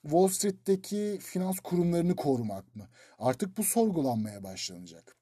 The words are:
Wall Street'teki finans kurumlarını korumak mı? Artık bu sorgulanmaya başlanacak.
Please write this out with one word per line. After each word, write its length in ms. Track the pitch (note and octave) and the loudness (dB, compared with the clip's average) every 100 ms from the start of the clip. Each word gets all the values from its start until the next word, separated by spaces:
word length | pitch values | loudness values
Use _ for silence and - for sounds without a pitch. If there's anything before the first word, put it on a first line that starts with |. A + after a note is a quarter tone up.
Wall 260 | D3+ E3 F#3+ | 4 4 4
Street'teki 880 | F#3 G3+ F#3+ - F#3+ - G#3 G#3 G3 | 2 -2 -2 0 0 0 -4 -2 -4
finans 360 | - F#3 F#3 F#3+ | -6 -4 -2 -4
kurumlarını 580 | - F3+ F3 E3+ F3 F3+ | -2 2 2 2 2 2
korumak 600 | D3 B2+ A2 G2 - G#2+ | 2 0 -2 -8 -12 -18
mı? 120 | G2 _ - _ | -18 _ -20 _
Artık 380 | A2+ C3 G3+ G#3 | -2 0 -4 -2
bu 60 | |
sorgulanmaya 800 | G#3+ A#3 A3+ E3 C3+ A2+ G#2+ G2+ | 0 2 2 2 0 0 -4 -8
başlanacak. 720 | F#2+ F#2+ - F2 F2 E2 - _ | -12 -10 -10 -12 -16 -20 -20 _